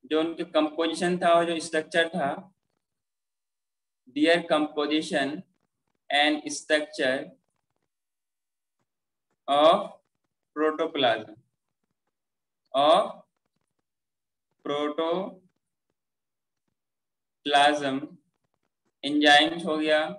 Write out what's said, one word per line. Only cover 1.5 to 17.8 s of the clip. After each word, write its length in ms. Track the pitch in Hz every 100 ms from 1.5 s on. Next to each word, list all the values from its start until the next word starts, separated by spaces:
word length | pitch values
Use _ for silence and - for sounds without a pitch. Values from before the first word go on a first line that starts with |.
जो 80 | 165
स्ट्रक्चर 480 | 156 156 156 170 165
था, 440 | 180 147 - - _ _ _ _ _ _ _ _ _ _ _ _ _ _ _ _ 131
their 260 | 156 170 170
composition 960 | 151 151 147 143 151 156 156 135 170 - _ _ _ _ _ _
and 340 | 143 147 151 151
structure 800 | 147 - 151 151 - 135 135 - - _ _ _ _ _ _ _ _ _ _ _ _ _ _ _ _ _ _ _ _ -
of 420 | 143 156 196 190 - _ _ _ _ _ 147
protoplasm, 760 | 156 151 160 160 123 110 107 - _ _ _ _ _ _ _ _ _ _ _ _ _
of 360 | 135 147 180 - - _ _ _ _ _ _ _ _ _ _ _ _ _ _
protoplasm, 720 | 143 143 147 147 165 175 196 - _ _ _ _ _ _ _ _ _ _ _ _ _ _ _ _ _ _ _ _ 143 143 143 147